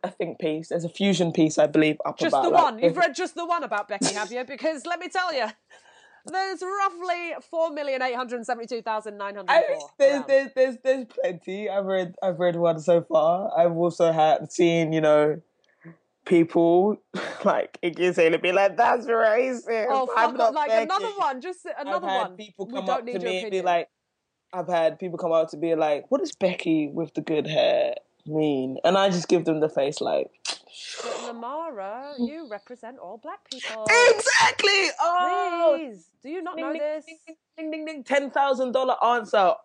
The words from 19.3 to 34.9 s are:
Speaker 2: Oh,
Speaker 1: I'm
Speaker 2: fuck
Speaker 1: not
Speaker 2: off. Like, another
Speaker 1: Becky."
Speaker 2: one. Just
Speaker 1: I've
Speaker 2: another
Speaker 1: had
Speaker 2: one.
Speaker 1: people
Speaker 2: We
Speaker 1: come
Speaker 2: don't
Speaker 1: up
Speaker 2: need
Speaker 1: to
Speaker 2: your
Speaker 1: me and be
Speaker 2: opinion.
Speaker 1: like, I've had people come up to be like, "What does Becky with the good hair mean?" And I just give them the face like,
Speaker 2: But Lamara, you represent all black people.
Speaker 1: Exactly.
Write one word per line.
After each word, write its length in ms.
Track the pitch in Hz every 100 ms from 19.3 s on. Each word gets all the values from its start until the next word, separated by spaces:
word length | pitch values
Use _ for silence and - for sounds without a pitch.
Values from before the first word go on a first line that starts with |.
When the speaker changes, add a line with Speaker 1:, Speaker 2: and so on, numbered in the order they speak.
| 220 262 240 - 226 226
Speaker 2:
Oh, 180 | 269 247 226
Speaker 1:
I'm 140 | 269
Speaker 2:
fuck 80 | 254
Speaker 1:
not 100 | 233
Speaker 2:
off. 60 | 302
Like, 140 | 294
another 320 | 220 226 392
Speaker 1:
Becky." 140 | 453 403
Speaker 2:
one. 220 | 311 262
Just 260 | 339 359 349
Speaker 1:
I've 200 | - 190
Speaker 2:
another 220 | 349 -
Speaker 1:
had 140 | 190
Speaker 2:
one. 140 | 185 185
Speaker 1:
people 300 | 214 - 196
Speaker 2:
We 60 |
Speaker 1:
come 140 | 254 190
Speaker 2:
don't 120 | -
Speaker 1:
up 60 |
Speaker 2:
need 80 | 233
Speaker 1:
to 80 | 196
Speaker 2:
your 100 | 185
Speaker 1:
me 60 | 185
and 80 | 214
be 60 | 190
Speaker 2:
opinion. 60 | 180
Speaker 1:
like, 220 | 170 - _ _ _ _ _ _
I've 160 | 180 175
had 300 | 170 160 156
people 200 | 185 170
come 120 | 175
up 200 | 165 165
to 60 | 151
be 200 | 165 160
like, 300 | 156 143 -
"What 100 | 277
does 120 | 330
Becky 540 | - 185 180 170 160 147
with 240 | 160 156
the 60 | -
good 260 | 156 156 156
hair 500 | 151 123 123 127 - - _
mean?" 540 | - 156 151 139 131 -
And 140 | 170 190
I 140 | 196
just 180 | 180 -
give 160 | 180
them 160 | 165 156
the 80 | 156
face 320 | 147 139 156
like, 300 | - 143 131 _ - - _ - - -
Speaker 2:
But 100 | - - 240
Lamara, 800 | 233 240 302 330 226 196 233 285 277
you 300 | 240 311 311
represent 500 | 311 - 247 226 262
all 200 | 175 220
black 220 | 302 403 _
people. 340 | - - - - 466 480
Speaker 1:
Exactly. 800 | 427 - - 906 - 392 403 339